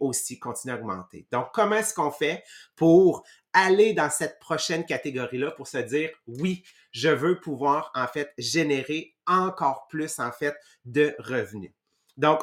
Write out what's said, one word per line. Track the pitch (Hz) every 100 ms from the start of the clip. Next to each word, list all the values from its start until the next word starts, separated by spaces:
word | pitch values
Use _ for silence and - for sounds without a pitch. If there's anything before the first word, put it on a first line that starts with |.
aussi | 139 120 - 120
continue | 127 117 131
à | 117
augmenter. | 110 92 90 - -
Donc, | 120 -
comment | - 208 214
est-ce | 214
qu'on | - 147
fait | - 147 185 - - - -
pour | 165 170 185 - - - _
aller | 180 190 190 220
dans | 175 151
cette | - 151 -
prochaine | - 160 - 165 170
catégorie-là, | 135 151 127 120 123 143
pour | - 131
se | 135
dire, « | 113 143 160 - -
Oui, | 120 180 180 - _ _
je | 110 143
veux | 139 135 120
pouvoir, | - 131 143 147 151 131
en | 123
fait, | 151 143 -
générer | 120 160 151 139 131 156 156 _ -
encore | 185 190 185 151 165 -
plus, | 160 156 -
en | 120
fait, | - 147 147 _ _
de | 123 123 147 -
revenus. » | 110 127 101 104 90 _ _ _ _ -
Donc, | 151 156